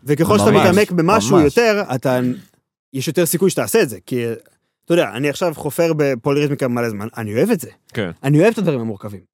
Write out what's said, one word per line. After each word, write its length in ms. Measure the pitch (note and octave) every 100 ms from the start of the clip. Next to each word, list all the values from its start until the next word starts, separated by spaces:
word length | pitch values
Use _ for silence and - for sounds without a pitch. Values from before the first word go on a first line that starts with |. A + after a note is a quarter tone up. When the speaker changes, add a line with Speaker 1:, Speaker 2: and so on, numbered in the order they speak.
Speaker 1:
וככל 340 | - D3 E3 G#3
שאתה 120 | G#3
Speaker 2:
ממש, 100 | G3+ -
Speaker 1:
מתעמק 220 | G3 G#3
במשהו 460 | F3 E3 A3 G#3+ F#3
Speaker 2:
ממש. 80 |
Speaker 1:
יותר, 380 | D3 A#3 A#3+ G#3 G3+
אתה, 260 | B2+ C3+ B2+ B2 B2 - _ _ _ _
יש 160 | C3+ C3
יותר 180 | D#3 E3+
סיכוי 240 | E3+ F#3+
שתעשה 320 | - A2+ A3+
את 60 | D#3+
זה, 100 | G2 -
כי, 180 | B2+ A#2 A2+ _ _ _ _
אתה 100 | _
יודע, 160 | E3+ C3
אני 140 | G#2+ D3
עכשיו 240 | C3+ F3+ D3+
חופר 360 | D#3 - E3 D#3
בפוליריתמיקה 720 | C#3+ B2+ D3 C#3+ D3 C#3+ C3
מלא 220 | A#2+ A#2
זמן, 180 | G#2 A2 -
אני 180 | G#2+
אוהב 160 | G#2+ F#3+
את 100 | G#3
זה. 100 | - _ _
Speaker 3:
כן. 180 | A#2+ F#2+ E2+
Speaker 1:
אני 180 | C#3 D3
אוהב 120 | G3+
את 60 | A#3
הדברים 220 | E3+ C3+
המורכבים, 400 | A2+ G2 G#2+ G2+ _